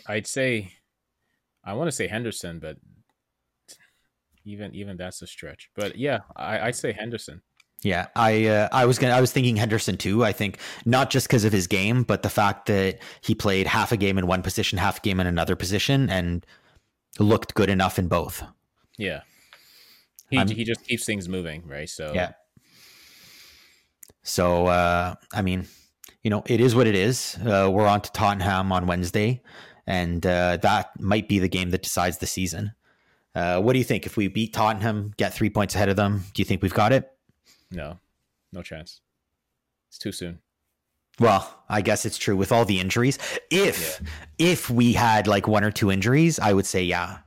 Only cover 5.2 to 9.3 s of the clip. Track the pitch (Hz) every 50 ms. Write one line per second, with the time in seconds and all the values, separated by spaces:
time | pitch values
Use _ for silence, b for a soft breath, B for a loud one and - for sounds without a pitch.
5.2 | 90 - - - - 73 71 - - _ - - 104 95 - 107 131 143 127 107
6.2 | - - - - - 85 107 - 82 120 127 - - 131 104 104 110 120 117 110
7.2 | - - 76 90 _ _ _ _ _ _ _ - - 104 90 85 90 - - 123
8.2 | 117 113 110 110 110 110 107 104 107 - - 135 123 120 127 - 135 123 120 127
9.2 | 131 123